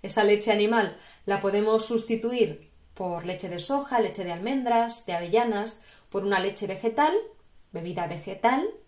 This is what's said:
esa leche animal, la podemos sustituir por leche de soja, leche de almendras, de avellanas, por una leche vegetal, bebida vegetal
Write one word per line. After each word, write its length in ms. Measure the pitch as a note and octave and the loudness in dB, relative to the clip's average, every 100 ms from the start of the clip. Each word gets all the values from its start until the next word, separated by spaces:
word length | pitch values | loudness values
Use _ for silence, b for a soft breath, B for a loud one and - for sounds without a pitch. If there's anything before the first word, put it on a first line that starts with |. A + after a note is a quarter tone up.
esa 200 | F#3+ - | 0 2
leche 300 | G3+ G#3 A3+ | 4 4 4
animal, 440 | G#3 G#3 A#3 G3 - B B - | 4 4 2 0 -6 B B -4
la 140 | G3 | -2
podemos 440 | G3 G3+ G#3+ A3 | 0 2 2 2
sustituir 840 | - A3+ - A3+ A3+ B3 F#3 - - _ _ | 2 0 0 -2 -2 0 0 -2 -18 _ _
por 320 | - F#3 E3+ F3 | -10 -6 -6 -8
leche 220 | F#3 F3+ | -8 -8
de 100 | F3 | 2
soja, 420 | - C#4 C#4 B3 | 2 2 0 0
leche 240 | G#3+ - | 0 -2
de 80 | F3 | -6
almendras, 720 | E3+ G#3+ C4+ B3 A#3 A#3 - - | -6 -4 -2 2 2 4 2 0
de 80 | |
avellanas, 680 | F3 E3+ A3 A#3+ G3+ A3 - B B B | -6 0 0 2 -2 -4 -6 B B B
por 140 | G3+ | -6
una 160 | G3 F#3+ | 0 0
leche 260 | G3 G3 G3 | 0 -2 -4
vegetal, 480 | F#3+ A3+ A3+ D4+ G4 A4 - _ - _ | -4 -2 2 2 2 -4 -18 _ -20 _
bebida 340 | E3+ E3+ F3 E3 | -10 -6 -6 -6
vegetal 600 | D#3 G3 F#3+ A#3 C4+ G4+ - | -6 -10 0 2 2 -2 -8